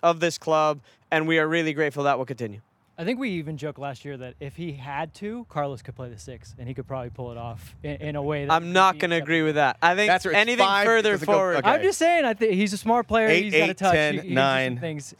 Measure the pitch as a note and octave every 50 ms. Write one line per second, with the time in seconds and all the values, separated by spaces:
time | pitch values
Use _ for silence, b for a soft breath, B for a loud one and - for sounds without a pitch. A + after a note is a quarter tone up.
0 | - E3+ E3+ E3 E3+ E3+ D3+ - - E3 D#3 D#3 D#3 D3+ D3+ D3 b b b b
1 | b b E3 D#3 D#3 D#3+ E3 D#3+ D#3 D#3 D#3+ E3+ D#3+ D#3 D3 D3 D#3+ D3 - C#3+
2 | C#3+ C#3+ C#3 B2 C3 B2+ C3+ A2+ A#2+ G#2+ G2+ G#2 - _ _ _ _ _ _ -
3 | E3 F#3+ B3+ A#3+ C#4 A#3+ F#3 E3+ D3+ D3 D#3 C3+ D#3 D3+ C3+ - C#3 C#3+ C3+ -
4 | - C#3+ C#3 B2+ B2+ B2 B2 - D3 C#3 - - E3+ E3+ C#3+ C#3 B2+ C#3+ C#3 C#3+
5 | E3 D#3+ - - G3+ G#3 A3+ A#3+ A#3 _ - D3+ D3 C#3 C3+ A2+ - - B2+ -
6 | B2+ B2 A#2 G#2+ - - B2+ A2 - - - - B2+ A#2+ C3 C#3 B2+ - C3+ C3
7 | B2 A#2+ A#2 - B2+ A#2+ A#2 A#2 A#2 A#2 A2+ - - - - - - D3 D3 C#3
8 | D3+ D3+ D3 D3 C#3 D3 D3+ C#3+ C#3 C#3+ D#3+ E3 E3+ F3 F3+ F#3 F#3+ F#3+ F3+ D3+
9 | F#3+ F3 E3+ E3 C#3+ D3+ E3 E3 D#3 D#3 D3 D3 D3 C3 - - - E3+ F3+ F#3+
10 | G#3 G#3 F#3 F#3 - F#3+ D#3+ G3+ G#3+ A#3 B3 A3+ G3 F#3+ G3 G3+ G3+ A3+ A3+ A3+
11 | G#3 G#3+ G3+ D#3+ D3+ - G#3 G3 F#3+ F#3 E3+ D3 C3+ G#3 C4 D#4+ F#4 F#4+ G4 -
12 | D#4+ E4 F4 E4+ D4 A#3+ A3 - A#3 A3 F#3+ F#3 G#3+ G3+ G3 G3 - A3 A#3 A#3+
13 | A#3 - G#3+ A3+ A3 A3 E3 F3 G3+ G#3+ F3+ D#3 D#3 E3 F#3 - F#3+ F#3+ E3+ D#3
14 | D3+ D3+ D3 D3 D3+ F#3 C3 C3 C3+ C3+ C3 C3 C3 C3 B2 A#2+ D3 E3 D#3 D3
15 | C3+ - - -